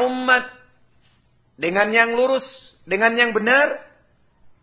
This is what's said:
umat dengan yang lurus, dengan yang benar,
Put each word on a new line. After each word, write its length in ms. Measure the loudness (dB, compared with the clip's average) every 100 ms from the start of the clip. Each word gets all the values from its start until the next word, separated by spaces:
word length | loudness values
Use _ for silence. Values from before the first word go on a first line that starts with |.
| 2
umat 400 | -2 0 0 0 -14 _ _ _ _ _ _ _ _ _ -8
dengan 320 | -4 -2 0
yang 240 | 2 2 2
lurus, 320 | 0 0 -4 -16 -20 _ -8
dengan 320 | -2 0 2
yang 160 | 0 0
benar, 480 | 2 2 2 -2 -14 _ _ _ _ _ -20 -20